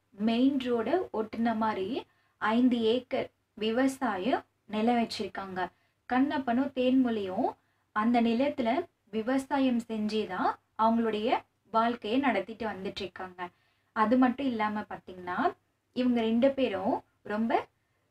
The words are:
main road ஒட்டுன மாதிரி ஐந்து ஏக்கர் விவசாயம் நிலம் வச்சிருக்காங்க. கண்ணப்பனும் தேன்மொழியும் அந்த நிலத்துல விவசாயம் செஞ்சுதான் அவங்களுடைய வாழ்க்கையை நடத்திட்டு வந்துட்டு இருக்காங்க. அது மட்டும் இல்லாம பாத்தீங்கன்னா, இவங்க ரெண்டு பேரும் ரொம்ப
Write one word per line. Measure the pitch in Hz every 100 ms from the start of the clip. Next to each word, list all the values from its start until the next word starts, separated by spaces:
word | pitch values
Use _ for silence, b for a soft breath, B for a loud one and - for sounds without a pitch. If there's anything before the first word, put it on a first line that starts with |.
| _
main | 196 220 233 269 277
road | 247 233 220 359 359
ஒட்டுன | 214 220 220 233 220
மாதிரி | 220 190 190 294 - _ _ -
ஐந்து | 208 233 254 240
ஏக்கர் | 220 254 - 247 - _ _
விவசாயம் | - 220 226 269 269 240 190 214 359 - _ -
நிலம் | 214 226 240
வச்சிருக்காங்க. | 226 - 196 - 196 185 180 _ _ _ -
கண்ணப்பனும் | 247 294 302 262 240 277
தேன்மொழியும் | 262 254 262 247 220 190 196 339 - _ _ _
அந்த | 220 220 240
நிலத்துல | 233 233 285 285 226 302 359 _ -
விவசாயம் | 220 220 269 269 285 262 233
செஞ்சுதான் | - 220 214 214 185 185 349 - _ -
அவங்களுடைய | 226 233 226 208 226 392 - _ -
வாழ்க்கையை | 226 233 233 214 262
நடத்திட்டு | 277 196 190 220 220
வந்துட்டு | 185 190 -
இருக்காங்க. | 190 - 185 180 175 _ _ _ _
அது | 226 214 254
மட்டும் | 254 247 269
இல்லாம | 226 208 214
பாத்தீங்கன்னா, | 208 185 - 185 180 180 381 - _ _ _
இவங்க | 240 254 240
ரெண்டு | 220 233 269
பேரும் | 269 240 190 202 - - _
ரொம்ப | - 208 226 381 480 _ _ _ _